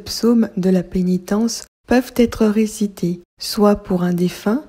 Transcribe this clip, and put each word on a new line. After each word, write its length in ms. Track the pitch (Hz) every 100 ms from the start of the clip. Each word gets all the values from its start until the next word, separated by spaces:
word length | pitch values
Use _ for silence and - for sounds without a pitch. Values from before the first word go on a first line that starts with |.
psaumes 460 | - - 226 240 220 -
de 140 | 185
la 120 | 190
pénitence 840 | 175 185 180 180 185 202 233 - - _ -
peuvent 260 | 240 254 -
être 300 | 233 - 220
récités 760 | 208 220 - 208 196 175 175 - _
soit 380 | - - 208 202
pour 260 | - 185
un 120 | 180
défunt, 500 | 175 180 - - 247